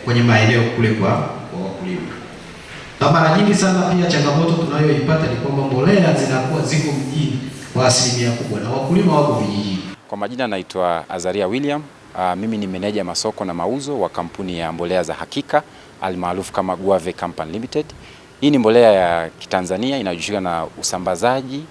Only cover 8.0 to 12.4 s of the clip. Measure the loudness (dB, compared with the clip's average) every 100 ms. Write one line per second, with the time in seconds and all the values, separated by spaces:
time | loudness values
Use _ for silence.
8 | 2 2 0 0 -4 -4 -4 -4 2 4
9 | 4 4 4 2 0 -2 -4 -6 -8 -16
10 | -12 -6 -6 -4 -2 -4 -4 -2 0 0
11 | -4 -4 -2 0 0 0 -2 -4 -8 -20
12 | -14 -4 -2 -2